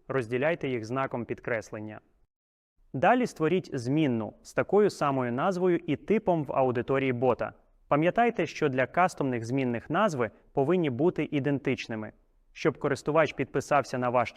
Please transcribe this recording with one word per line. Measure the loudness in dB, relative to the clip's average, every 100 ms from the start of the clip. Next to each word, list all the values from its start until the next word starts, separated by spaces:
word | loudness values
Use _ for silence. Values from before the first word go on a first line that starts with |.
| -4
розділяйте | -4 -2 0 0 -2 -4
їх | -4
знаком | -4 -4 -4 -6
підкреслення. | -6 -8 -4 -6 -6 -12 -12 -14 -20 _ _ _ _ _ _ _ _
Далі | 2 4 4 0
створіть | 0 0 0 -2
змінну | -6 0 2 2 0 -4 -10
з | -6
такою | -4 2 4 2
самою | 2 0 0 -2
назвою | 0 -2 0 0 0 -2
і | -4
типом | 0 0 2 0
в | 0
аудиторії | 0 2 0 0 0 0
бота. | 2 2 2 -4 -8 _ _ _
Пам'ятайте, | 2 2 4 2 0 -4
що | 0 0
для | 0 0
кастомних | 2 0 0 -4 -2
змінних | -2 -2 0 -2 -2
назви | 0 0 0 -4 -4 _
повинні | 0 2 2 0
бути | 2 0 0 -2
ідентичними. | -2 0 -2 -2 -4 -4 -8 -10 -16 _ _ _
Щоб | -2 -2 0
користувач | -2 -2 2 2 2
підписався | 0 -4 -4 2 2 2 -2
на | 0
ваш | 0 0